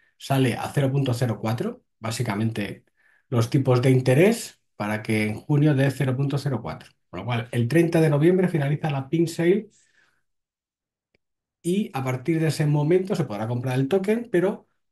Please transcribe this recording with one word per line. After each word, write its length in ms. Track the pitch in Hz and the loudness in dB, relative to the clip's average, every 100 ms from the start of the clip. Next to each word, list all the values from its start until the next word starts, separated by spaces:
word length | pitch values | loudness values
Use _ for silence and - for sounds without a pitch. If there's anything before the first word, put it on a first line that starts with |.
| _ _ | _ _
sale 360 | - 135 127 | -2 0 2
a 140 | - - | 0 -4
cero 180 | - 135 | -2 0
punto 220 | 139 131 | 0 0
cero 240 | 117 120 104 | 0 -2 -2
cuatro, 440 | 110 117 208 - _ _ | -4 -4 -4 -8 _ _
básicamente 880 | 110 117 110 101 110 110 98 92 _ _ _ _ _ | -10 -6 -2 -2 -2 -2 -8 -10 _ _ _ _ _
los 220 | 120 113 | 0 2
tipos 320 | 143 127 123 | 2 2 4
de 80 | 131 | 4
interés 680 | 127 127 131 196 233 - - _ _ | 4 4 6 6 4 -4 -16 _ _
para 260 | 104 107 | -6 -4
que 220 | 110 107 107 | -2 -2 0
en 80 | |
junio 400 | 104 - 147 151 | -4 -2 2 4
dé 160 | 135 139 | 4 2
cero 260 | - 131 127 | 0 -2 0
punto 220 | 139 131 | -2 -2
cero 220 | 139 117 | -4 -6
cuatro. 280 | 90 - - _ _ | -6 -12 -16 _ _
Con 100 | 87 | -10
lo 60 | 110 | -4
cual, 220 | 120 117 | -4 -2
el 160 | 120 117 | -2 0
treinta 320 | 160 165 165 | 2 2 2
de 100 | 160 | 2
noviembre 380 | 143 165 185 185 | 4 4 4 2
finaliza 420 | 156 139 147 139 | 0 -2 -2 -2
la 180 | 139 135 | -4 -2
pin 200 | 165 165 | 0 0
sale 420 | - 170 208 - _ _ _ _ _ _ _ _ _ _ _ _ _ _ _ _ _ _ _ | 0 2 2 -2 _ _ _ _ _ _ _ _ _ _ _ _ _ _ _ _ _ _ _
y 280 | 170 196 220 | -4 -2 -2
a 80 | 131 | -6
partir 360 | 127 127 - 160 | -6 -4 -2 0
de 80 | 160 | 0
ese 180 | - 147 | 0 0
momento 480 | 147 147 185 190 | 2 2 2 0
se 100 | - | -2
podrá 240 | 151 104 113 | -4 -4 -4
comprar 300 | 127 127 127 | -4 -2 -2
el 100 | 135 | 0
token, 400 | 190 190 233 240 | 0 0 -2 0
pero 380 | 175 190 220 - _ _ | 0 0 -2 -12 _ _